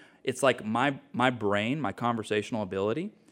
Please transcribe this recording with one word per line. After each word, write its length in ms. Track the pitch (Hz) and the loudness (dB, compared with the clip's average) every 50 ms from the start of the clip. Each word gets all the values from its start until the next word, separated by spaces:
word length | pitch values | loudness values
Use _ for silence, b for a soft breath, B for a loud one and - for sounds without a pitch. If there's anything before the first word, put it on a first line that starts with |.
| B B B B B | B B B B B
it's 200 | - 117 - - | -6 -2 2 4
like 220 | 131 120 - 104 | 2 2 2 0
my, 300 | 107 110 117 131 143 139 135 - - - | -2 0 2 2 2 0 -2 -8 -8 -2
my 160 | 117 123 131 | 2 2 2
brain, 500 | 123 110 107 101 101 101 107 117 139 156 135 | 2 2 0 2 2 2 2 0 -2 -2 -2
my 100 | 98 98 | -4 -4
conversational 720 | - 120 120 117 113 104 - 107 107 101 - - 110 104 | -2 0 0 0 0 -2 0 0 0 0 -2 -4 -4 -4
ability 480 | 90 95 98 98 107 117 151 185 208 - b b b | -2 -2 0 0 0 0 -2 -4 -8 -10 b b b